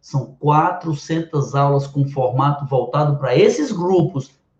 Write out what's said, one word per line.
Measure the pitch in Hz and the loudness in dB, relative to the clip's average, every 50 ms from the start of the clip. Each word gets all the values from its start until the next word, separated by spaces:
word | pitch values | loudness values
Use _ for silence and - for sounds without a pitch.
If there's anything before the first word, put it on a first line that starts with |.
São | _ - - 139 117 - - | _ -4 -6 -6 -6 -6 -12
quatrocentas | _ - 147 147 156 165 180 180 - - 165 151 143 - - 160 165 165 - - 147 139 - 143 | _ -2 2 2 2 2 0 -2 -4 -6 -6 -6 -6 -6 -4 -4 -4 -4 -2 -4 -4 -4 -2 0
aulas | 139 139 143 143 139 - | 0 2 2 2 0 -2
com | - - 143 135 | -2 -2 -2 -2
formato | 139 - 135 127 123 123 135 139 143 151 - 139 | -2 0 -2 -2 0 2 2 2 2 0 -2 -4
voltado | 117 139 127 117 - - 147 151 147 143 | -2 -2 -2 -2 0 0 0 0 0 0
pra | 139 131 123 123 | 0 0 2 4
esses | 156 208 240 - - 302 247 | 6 6 4 4 2 -2 -4
grupos, | 214 170 175 190 190 180 160 180 - 131 131 - _ _ _ _ _ | -2 -2 0 2 2 2 2 0 -2 -6 -8 -8 _ _ _ _ _